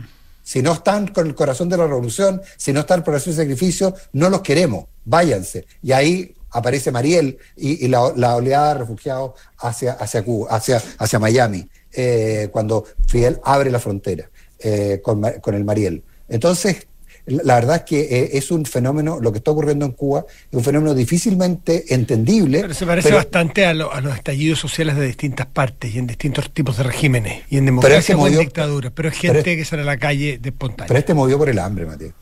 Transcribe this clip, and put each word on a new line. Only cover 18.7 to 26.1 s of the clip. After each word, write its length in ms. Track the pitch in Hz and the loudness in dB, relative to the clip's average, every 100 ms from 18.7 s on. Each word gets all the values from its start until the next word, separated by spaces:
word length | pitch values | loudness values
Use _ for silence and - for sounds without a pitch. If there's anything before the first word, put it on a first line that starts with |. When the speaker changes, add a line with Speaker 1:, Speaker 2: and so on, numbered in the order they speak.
| 131 127 151 151 170 | -2 0 0 -2 -2
Speaker 1:
lo 120 | 113 | -2
que 60 | 110 | -2
está 120 | 151 | 0
ocurriendo 340 | 151 147 143 | 2 2 0
en 80 | 143 | -2
Cuba, 320 | - 139 143 - | -2 -2 -2 -4
es 280 | - - 131 | -14 -6 -2
un 60 | |
fenómeno 320 | 120 147 151 | 2 2 2
difícilmente 1000 | 135 117 175 233 185 180 170 - 165 - | 2 2 2 2 2 0 0 0 -2 0
entendible, 680 | 131 120 117 113 220 151 147 | 0 2 2 4 4 4 2
Speaker 2:
Pero 120 | 196 | -2
se 120 | 151 175 | -4 -2
parece 220 | 170 151 | 2 4
Speaker 1:
pero 80 | 147 | 4
Speaker 2:
bastante 500 | 135 180 165 208 180 | 4 0 0 2 2
a 80 | |
lo-, 180 | 160 151 | 2 -2
a 80 | 139 | -4
los 140 | 139 | -6
estallidos 460 | 113 - 139 156 151 | -6 -4 -2 0 0
sociales 340 | 147 - 156 143 | -4 -2 -2 0
de 100 | 131 | -2
distintas 400 | - 147 127 - | -2 -4 -4 -4
partes 460 | - 131 - 113 | -2 -2 -4 -8
y 40 | 117 | -6
en 80 | |
distintos 440 | 123 | -6